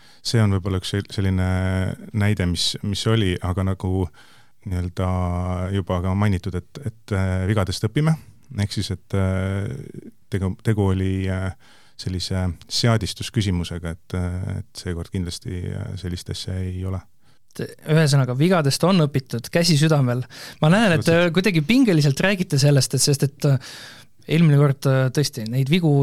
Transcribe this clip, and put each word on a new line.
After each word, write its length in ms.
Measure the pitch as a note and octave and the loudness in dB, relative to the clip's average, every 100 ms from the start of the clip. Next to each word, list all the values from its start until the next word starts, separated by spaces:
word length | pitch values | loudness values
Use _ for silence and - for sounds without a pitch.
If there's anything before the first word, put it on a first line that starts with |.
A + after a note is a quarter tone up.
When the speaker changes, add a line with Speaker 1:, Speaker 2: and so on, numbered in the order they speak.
| - - | -20 -14
Speaker 1:
see 160 | - A#2+ | -2 2
on 140 | G#2+ F#2 | 2 2
võib-olla 240 | F#2+ F#2 | 0 -4
üks 120 | - | -2
sel-, 140 | G2+ - | -4 -4
selline 360 | - G2 F#2 F#2 F#2 F#2 F#2 F#2 - - | -4 0 0 0 0 -2 -2 -4 -6 -8
näide, 340 | G#2 G#2 G#2+ F2+ | -2 0 0 0
mis, 260 | E2 - - | -2 -2 -4
mis 240 | G#2 G2 A2 | -4 -2 0
oli, 260 | A2+ G2 F2+ | 2 2 0
aga 220 | F2+ F2+ | -2 -2
nagu 420 | F#2+ F#2+ F#2 F#2 F2+ - - - - - - | -2 -2 -2 -2 -4 -6 -20 -20 -20 -18 -6
nii-öelda 420 | F2+ F2 - F#2 F#2 F2 F2 F2+ F2+ F#2 | -4 -4 -2 -2 0 -2 -2 -4 -4 -2
juba 300 | G2 F2 F2+ | -2 -2 -2
ka 100 | F#2 F#2 | 0 0
mainitud, 400 | G#2+ F#2 G2+ F2 | 2 0 -2 -8
et, 240 | - - | -10 -10
et, 320 | - - - G2 | -10 -10 -6 -2
äh, 280 | F#2+ F#2 F#2+ | 0 -2 0
vigadest 400 | G#2+ F#2 - A2 | 0 -2 -2 -4
õpime, 280 | - D#3 D#3 - - - G2+ | 0 0 0 -6 -20 -12 -4
ehk 120 | G2+ | -4
siis, 200 | - G2 | -4 -6
et, 240 | F#2 - G2 | -8 -6 -2
äh, 520 | F#2+ F#2+ F#2+ G2 G2 - - - - - - | 0 0 -2 -4 -6 -8 -12 -16 -18 -20 -8
tegu, 220 | G2 F#2 - | -2 -2 -2
tegu 240 | - G#2 G2 | -2 2 2
oli, 180 | F#2+ F#2+ F#2+ F#2+ | 2 0 -2 -2
äh, 240 | F#2 F#2+ - - - - - | -2 -4 -8 -16 -20 -20 -12
sellise 460 | - F2+ - F#2+ F#2 F2 - | -8 -6 -4 -2 -2 -4 -6
seadistusküsimusega, 1200 | - B2 A2+ F2 - - A#2 G2+ F2 E2+ F2 E2+ | 0 2 2 0 -6 -6 -2 0 -2 -4 -6 -8
et, 240 | E2 - F#2 | -10 -8 -6
äh, 420 | F2+ F2+ F#2 F#2 | -4 -4 -6 -8
et 200 | - - F2+ | -10 -12 -8
seekord 260 | E2 E2+ | -8 -6
kindlasti, 540 | F#2+ F2 - - F2+ F#2 | -6 -6 -8 -10 -8 -8
äh, 240 | F#2+ F#2+ F#2+ | -8 -8 -8
sellist 320 | F2 F2 - | -8 -8 -8
asja 240 | F#2+ - F#2 | -10 -8 -6
ei 240 | F#2 F#2 F#2 | -6 -6 -6
ole. 120 | F#2 - - - - - - | -8 -10 -20 -20 -20 -18 -12
Speaker 2:
Et 60 | A2+ - - | -12 -10 0
ühesõnaga, 460 | D#3 D3+ C#3 B2+ B2 | 2 4 4 2 2
vigadest 460 | E3 F#3 C#3 - E3 | 2 4 2 2 2
on 160 | F#3+ D3+ | 4 2
õpitud, 400 | C3+ - A#2 - | 0 -4 -8 -2
käsi 240 | E3 E3+ D3+ | 0 2 4
südamel. 440 | D#3 D3+ B2+ A#2+ B2 - - - | 4 4 2 0 -6 -12 -18 0
Ma 80 | D#3 | 4
näen, 220 | G3 A3+ | 4 4
et 100 | D#3 | 4
te 80 | D#3+ | 4
Speaker 1:
Absoluutselt. 220 | E3 F3 E3 | 4 4 2
Speaker 2:
kuidagi 240 | G3 E3 C#3+ | 2 2 2
pingeliselt 520 | B3 A#3+ E3 D3 C3+ | 4 4 4 4 2
räägite 360 | F#3+ G3+ F3+ C#3+ | 0 0 0 2
sellest, 360 | D3 C#3+ - C3+ | 4 4 2 0
et, 80 | |
sest 200 | - C#3 C#3 | 2 2 0
et, 200 | - D3 | 0 0
äh, 100 | C3 - - - - - - - | 0 -2 -16 -20 -20 -20 -20 -2
eelmine 320 | D3+ E3 C#3+ | 4 6 6
kord, 240 | C#3+ C3+ C#3 | 4 2 2
äh, 140 | C3 C3 C#3 | 2 2 0
tõesti, 320 | C#3+ - A2 | -2 -2 -4
neid 240 | B2 C3+ | -2 2
vigu 220 | F3+ E3 C#3+ | 2 4 4